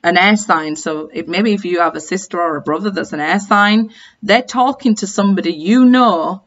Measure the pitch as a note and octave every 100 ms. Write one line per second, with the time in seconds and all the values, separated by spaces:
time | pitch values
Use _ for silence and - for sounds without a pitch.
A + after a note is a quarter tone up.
0 | E3+ F3 F#3+ G#3+ - E3 D#3 D3+ - D#3
1 | D#3 - E3 F3 A3 G3+ F3+ F3 E3+ D#3
2 | - F#3 - F#3 E3+ D3 D3+ D#3 G#3 F#3
3 | - D3+ D3+ G3 G3 G#3 G#3 G#3+ A3 -
4 | - _ G#3 A3 B3 B3 B3+ C4+ A#3+ G#3+
5 | G3 - G3 F#3+ E3 D#3+ E3 B3 B3+ B3+
6 | B3 F3 D#3 F#3+